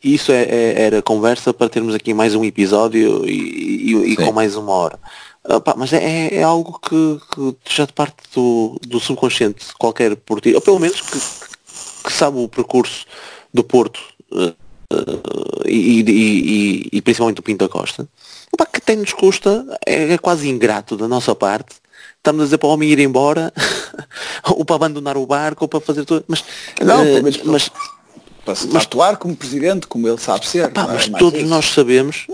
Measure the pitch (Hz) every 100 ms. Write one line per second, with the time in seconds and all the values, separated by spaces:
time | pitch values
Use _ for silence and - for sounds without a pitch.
0 | 139 147 - 127 120 117 113 107 110 107
1 | - 107 113 123 - - 117 117 113 110
2 | - 107 113 107 110 92 98 104 113 110
3 | 110 104 101 101 - - - 98 - 110
4 | 90 107 113 110 110 101 104 95 85 -
5 | - - - _ - 113 - - 131 160
6 | - 160 160 - 160 165 170 170 - 160
7 | 156 147 - - 135 127 - - 147 -
8 | 147 - - - 123 117 110 107 120 120
9 | - 131 127 - 110 104 - - 117 113
10 | 117 104 - 104 120 127 - 190 165 -
11 | - 143 - - - - _ - - -
12 | - - 151 131 117 - 117 127 120 -
13 | - - - - - 123 117 123 113 -
14 | - _ - 92 90 85 - - - -
15 | - - - - - - - 113 95 113
16 | 110 107 110 104 78 104 104 98 - 104
17 | 110 113 117 95 92 98 98 - - -
18 | 143 _ - - - - 330 - - 220
19 | 202 - 196 190 202 214 262 - - -
20 | 156 175 - 170 143 127 110 104 104 104
21 | 113 123 - 104 101 107 - - _ -
22 | - _ - 156 147 147 147 151 151 147
23 | 143 131 143 160 165 - - - - -
24 | - - - - - 180 156 160 156 147
25 | 143 139 127 143 156 151 156 160 151 147
26 | - 160 - 165 - - - - - -
27 | 151 139 139 139 151 143 - - - -
28 | _ - - - - 95 - 151 - 123
29 | 180 208 180 160 131 139 160 190 - 120
30 | 117 117 - 98 - - 185 170 190 -
31 | - - 175 151 156 160 151 - 127 127
32 | 135 - -